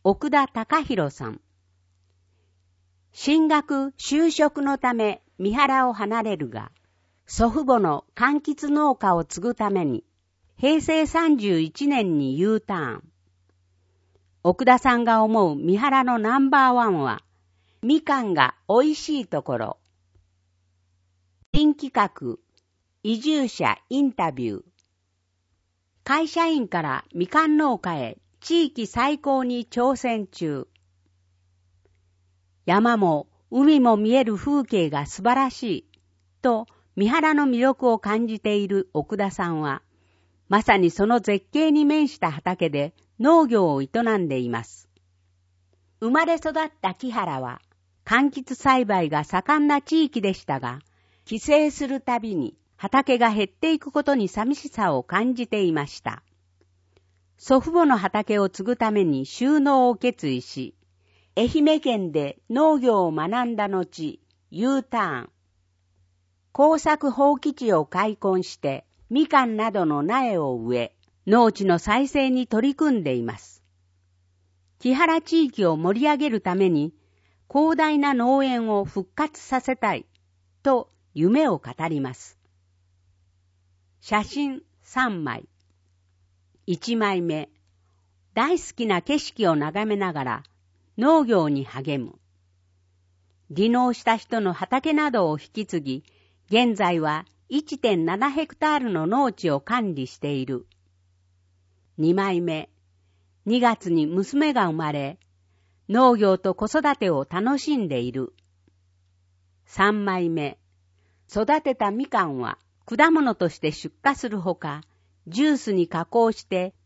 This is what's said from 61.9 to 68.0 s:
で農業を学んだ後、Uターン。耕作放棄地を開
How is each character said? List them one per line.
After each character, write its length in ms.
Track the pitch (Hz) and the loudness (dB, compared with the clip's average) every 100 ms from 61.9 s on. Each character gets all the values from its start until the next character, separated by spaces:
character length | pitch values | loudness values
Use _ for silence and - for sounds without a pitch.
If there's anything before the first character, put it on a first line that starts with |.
| 220 175 | -2 -2
で 260 | 151 143 - - | -4 -4 -8 -6
農 260 | 240 311 302 | 2 2 4
業 300 | 247 208 175 | 2 2 2
を 40 | |
学 340 | 156 165 240 240 | -2 -4 -2 -4
ん 100 | 220 | -4
だ 120 | 202 | -2
後、 520 | 190 175 - 151 - _ _ _ | -4 -6 -8 -10 -10 _ _ _
U 320 | 156 247 269 | -4 -2 -2
タ 140 | - 233 | -2 -4
ー 220 | 185 127 | -4 -6
ン。 60 | - _ _ _ _ _ _ _ _ _ _ _ _ | -12 _ _ _ _ _ _ _ _ _ _ _ _
耕 260 | - 302 320 | 2 2 4
作 320 | 311 302 285 | 0 0 -2
放 240 | 247 277 | 2 2
棄 200 | 285 302 | 2 -4
地 200 | 277 233 | -4 0
を 120 | 170 147 | 0 0
開 300 | 180 | -2